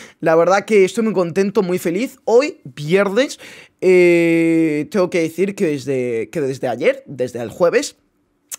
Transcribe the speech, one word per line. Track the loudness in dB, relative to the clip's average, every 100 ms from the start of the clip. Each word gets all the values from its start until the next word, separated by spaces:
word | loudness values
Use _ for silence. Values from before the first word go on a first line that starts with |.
| -20 _
La | 2 4
verdad | 4 2 2
que | 2
estoy | 2 0
muy | -2
contento, | -2 -2 -2 0 0
muy | 0 -2
feliz. | -2 -4 -6 -6
Hoy, | 2 2 2 -6
viernes, | -20 -12 0 2 2 0 -2 -4 -18 -20 -20 _
eh, | 4 6 6 4 4 2 2 2 0 -2 -4
tengo | -2 0
que | -2
decir | -4 -2 -4 -2
que | -2
desde, | -2 -4 -4 -2 -4 -6
que | -6
desde | -6 -4 -6
ayer, | -6 -8 -10 -16
desde | -10 -8 -8
el | -12
jueves, | -2 0 0 -4 -14 _ _ _ _ _